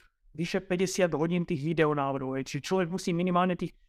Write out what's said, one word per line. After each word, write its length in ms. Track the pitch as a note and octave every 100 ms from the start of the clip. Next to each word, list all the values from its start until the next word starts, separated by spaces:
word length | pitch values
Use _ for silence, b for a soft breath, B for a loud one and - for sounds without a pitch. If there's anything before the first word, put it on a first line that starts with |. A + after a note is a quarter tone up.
| - _ _ D3+
vyše 240 | E3+ G3
päťdesiat 560 | F#3+ F3+ F3+ F#3+ F3 C#3+
hodín 320 | E3+ F3 E3+
tých 160 | D#3+
videonávodov, 720 | D3+ D#3+ D3+ D3 C#3 C3+ C3 C3+
hej. 80 |
Čiže 180 | C3 C#3+ -
človek 200 | F#3+ E3+
musí 240 | F#3 - E3+
minimálne 400 | F3+ F3 F#3 F3
tých 160 | F3 -